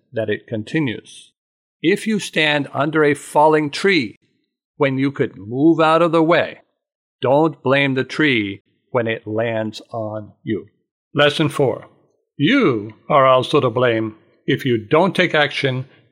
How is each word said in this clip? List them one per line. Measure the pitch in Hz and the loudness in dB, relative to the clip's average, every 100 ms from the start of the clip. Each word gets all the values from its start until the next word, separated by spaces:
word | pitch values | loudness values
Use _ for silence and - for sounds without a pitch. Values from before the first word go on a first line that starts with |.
| _ | _
that | 113 107 | -6 -4
it | 104 - | -6 -6
continues. | 110 104 160 131 101 - - - _ _ _ _ _ | -10 -6 -4 -4 -6 -12 -20 -20 _ _ _ _ _
If | 156 202 214 | -2 -2 -2
you | 208 | -4
stand | - 175 151 147 135 | -4 -2 0 0 -4
under | 127 151 156 | -4 -2 0
a | 147 | 0
falling | 143 - 151 156 151 147 | 0 -2 2 4 4 0
tree | - 196 170 104 - _ _ _ _ _ - | -2 0 0 -2 -10 _ _ _ _ _ -2
when | 139 131 | -2 0
you | 143 | -2
could | 139 143 - | -2 -6 -6
move | 101 127 160 160 | -10 0 2 4
out | 160 160 | 4 4
of | 170 | 2
the | 165 | 2
way, | 160 160 87 - _ _ _ _ _ - | 2 2 0 -8 _ _ _ _ _ -6
don't | 123 143 160 135 | 0 2 2 -2
blame | 127 139 139 | 0 2 2
the | 131 | -2
tree | 127 - 151 120 101 98 _ _ _ | -4 -2 0 0 -2 -8 _ _ _
when | 123 113 | -4 -2
it | 113 107 | -4 -6
lands | 107 117 113 107 - - | -4 -2 -2 -6 -10 -12
on | 117 107 107 101 _ | -10 -8 -10 -14 _
you. | - 101 - _ _ _ _ | -8 -6 -8 _ _ _ _
Lesson | 143 147 143 147 | 2 2 2 -2
four. | 147 131 - - _ _ _ _ - | 0 -2 -2 -12 _ _ _ _ -4
You | 160 277 180 110 107 - - | 0 2 2 -2 -6 -12 0
are | 147 131 | 4 6
also | 131 117 147 | 4 4 0
to | 127 | 0
blame | 117 123 113 110 - _ _ - | 0 0 0 -4 -10 _ _ -4
if | 135 | -4
you | 131 113 | -2 -2
don't | 101 156 190 | 0 2 2
take | 185 175 | 0 0
action | 156 139 - 139 131 131 _ _ | 2 0 -2 -4 -4 -10 _ _